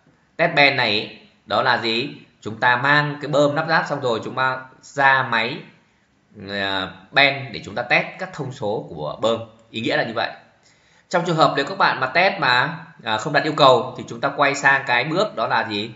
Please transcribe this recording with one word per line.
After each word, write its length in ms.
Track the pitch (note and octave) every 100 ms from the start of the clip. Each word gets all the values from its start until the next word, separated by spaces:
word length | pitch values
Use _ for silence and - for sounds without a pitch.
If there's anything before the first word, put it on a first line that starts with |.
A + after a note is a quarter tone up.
| _ _ _ -
test 180 | E3
ben 220 | D#3 C#3 C3
này 140 | A#2
ý, 280 | G#2 A#2 - - _ -
đó 160 | G#2
là 160 | C3 A#2
gì? 380 | A2+ A2+ D3 D3 - _
Chúng 200 | G#2 A2
ta 160 | B2 B2
mang 420 | C#3 D3 D3 C#3+
cái 80 | C3+
bơm 240 | C#3 D3
lắp 120 | C#3+ D#3
ráp 180 | D#3+ -
xong 120 | C#3+
rồi, 200 | B2+ A2
chúng 100 | G#2
ta 260 | A#2+ C3 C3 - -
ra 400 | - C#3+ C3+ C3
máy, 360 | B2 A#2 A#2 E3+ - _ _ _ _ _ _ G#2+ G2
à, 420 | G2+ G2 F#2+ F#2 - -
ben 420 | B2+ C#3 C3 -
để 100 | -
chúng 100 | -
ta 80 | G#2+
test 240 | A#2+ D#3 E3+ -
các 120 | F#3
thông 200 | - B2+
số 340 | - G#2 A#2 -
của 300 | D#2 D2 -
bơm. 180 | A2 A2+ A2+ - _
Ý 100 | A2
nghĩa 160 | B2+ D3
là 80 |
như 100 | A#2
vậy. 160 | A2 F#2 - - _ _ _ _ _ _
Trong 160 | F3 E3+
trường 100 | D#3+
hợp 160 | C#3+ C#3
nếu 80 |
các 140 | C#3 F#3+
bạn 220 | E3 B2+
mà 60 | C3
test 340 | E3+ G3 G3
mà, 440 | C3+ B2 C#3+ E3 - -
à, 140 | A2+ A2
không 140 | D3+
đạt 120 | C#3
yêu 100 | D3+ D3+
cầu 380 | C#3 B2 - -
thì 60 | -
chúng 120 | A#2
ta 100 | C#3 C#3+
quay 180 | C#3
sang 300 | C#3 C#3 C3+ B2+
cái 180 | A#2+
bước 320 | D3 E3 G#3+ -
đó 100 | A#2
là 220 | A#2+ G#2+
gì? 220 | G#2 A2+